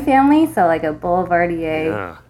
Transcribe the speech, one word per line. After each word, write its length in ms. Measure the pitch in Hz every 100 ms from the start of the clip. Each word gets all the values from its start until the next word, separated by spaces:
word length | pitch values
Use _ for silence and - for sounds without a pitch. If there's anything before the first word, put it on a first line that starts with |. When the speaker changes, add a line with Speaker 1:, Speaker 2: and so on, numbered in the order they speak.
| 285
Speaker 1:
family. 400 | 269 277 302 320
So, 220 | - 170
like, 160 | 160
a 100 | 160
Boulevardier. 920 | 151 180 180 175 170 175 170 160 156 160
Speaker 2:
Yeah. 280 | 104 90 82 _